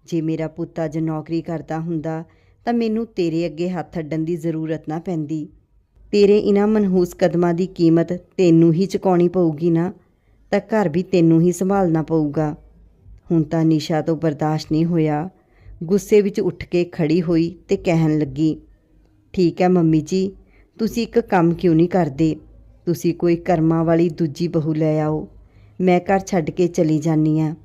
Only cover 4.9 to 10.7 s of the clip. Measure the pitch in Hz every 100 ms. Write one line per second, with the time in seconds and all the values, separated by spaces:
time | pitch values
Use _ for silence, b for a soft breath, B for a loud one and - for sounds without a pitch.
4.9 | 156 175 165 147 156 147 _ _ _ _
5.9 | _ - 208 202 208 - 202 208 220 196
6.9 | 185 175 - 180 170 175 170 185 180 165
7.9 | 165 165 180 _ - 180 165 165 160 190
8.9 | - 190 175 175 180 170 147 175 165 175
9.9 | - _ _ _ _ _ 202 196